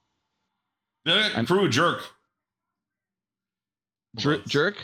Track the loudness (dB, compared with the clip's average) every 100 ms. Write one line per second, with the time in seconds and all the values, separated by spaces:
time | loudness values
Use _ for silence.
0 | _ _ _ _ _ _ _ _ _ _
1 | -2 0 0 -2 2 2 4 2 2 0
2 | -8 -20 _ _ _ _ _ _ _ _
3 | _ _ _ _ _ _ _ _ _ _
4 | _ -6 -2 -2 -2 0 0 -2